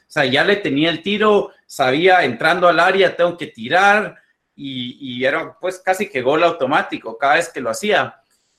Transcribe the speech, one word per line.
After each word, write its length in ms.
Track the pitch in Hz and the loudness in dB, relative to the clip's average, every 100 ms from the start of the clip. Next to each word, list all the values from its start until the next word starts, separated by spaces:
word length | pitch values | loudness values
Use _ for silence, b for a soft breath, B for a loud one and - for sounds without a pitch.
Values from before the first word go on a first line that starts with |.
| b | b
sea, 180 | 156 135 | -2 0
ya 180 | 135 175 | 2 2
le 100 | 202 | 0
tenía 340 | 160 135 165 | 0 0 0
el 140 | 160 | -2
tiro, 480 | 196 202 214 208 - B B | -4 0 2 2 0 B B
sabía, 580 | - 127 139 185 180 | -4 0 2 4 4
entrando 440 | 143 117 156 175 175 | 2 0 0 2 2
al 120 | 165 | 4
área, 340 | 180 196 180 - | 2 2 0 2
tengo 220 | 175 175 | -2 -2
que 100 | 151 | -12
tirar, 680 | - 113 170 202 208 185 - b b _ - | -12 -2 2 4 2 0 -10 b b _ -18
y, 420 | 139 131 123 - | -12 -10 -12 -12
y 240 | 139 123 131 | -12 -4 -2
era, 320 | 156 151 - | -2 -6 -10
pues, 200 | 180 180 | -8 -6
casi 300 | - 190 196 | -4 -2 -2
que 120 | 135 | -2
gol 220 | 120 156 | 0 2
automático 720 | 170 170 127 160 196 156 113 113 | 2 2 0 0 -2 -8 -10 -2
cada 180 | 139 156 | 2 2
vez 140 | 170 | 0
que 100 | 147 | -6
lo 100 | 120 | -6
hacía. 460 | 110 208 180 120 - _ _ _ | -4 0 0 0 -8 _ _ _